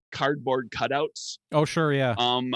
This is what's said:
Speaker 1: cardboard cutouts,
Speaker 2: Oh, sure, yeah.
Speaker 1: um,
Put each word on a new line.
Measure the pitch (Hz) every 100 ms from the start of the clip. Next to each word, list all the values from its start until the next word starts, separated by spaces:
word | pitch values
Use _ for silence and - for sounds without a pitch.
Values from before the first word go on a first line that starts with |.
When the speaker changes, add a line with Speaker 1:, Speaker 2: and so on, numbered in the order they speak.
| -
Speaker 1:
cardboard | - 143 147 127 131 120
cutouts, | 117 117 139 151 - - - -
Speaker 2:
Oh, | 151
sure, | 151 - 156
yeah. | 139 131 113
Speaker 1:
um, | 123 123 127